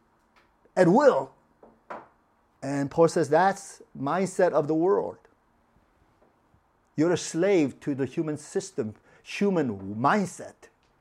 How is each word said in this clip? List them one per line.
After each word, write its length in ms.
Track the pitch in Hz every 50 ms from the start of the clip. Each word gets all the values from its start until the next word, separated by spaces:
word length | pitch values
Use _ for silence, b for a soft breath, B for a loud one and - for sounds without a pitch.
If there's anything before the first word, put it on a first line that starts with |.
| _ _ _ _ _ _ _ _ _ _ _ _ _ _ _
at 100 | 185 185 165
will." 440 | 185 247 294 262 190 135 135 - - _ _ _ _ _ - - _ _ _ - - - - - _ _ _ _ _ _ _ _ _ _ -
And 280 | 135 143 143 139 135
Paul 180 | - 165 165 160
says, 200 | - 180 156 127
"That's 540 | 147 165 185 196 185 - - - - - - _ - -
mindset 540 | 135 139 160 185 196 180 - - 185 175 -
of 160 | 151 151 143
the 60 | 156
world. 420 | 160 170 190 202 196 - 92 - - _ _ _ _ _ _ _ _ _ _ _ _ _ _ _ _ _ _ _ _ _ _ _ _ _ _ _ _ _ _ _ _ _ _ _
You're 180 | 147 156 175 175
a 60 | 151
slave 640 | - - - 165 180 202 202 170 147 127 - -
to 140 | - 147 139
the 120 | 127 135
human 300 | - - 170 160 156 151
system, 580 | 139 - - - 135 - - - - 113 107 104 - _ _ _ _ _
human 720 | - - - 202 202 190 165 143 120 101 95 98 95 104
mindset. 720 | 110 127 147 190 214 190 - - - - - - _ - - _ _ _ _ _ _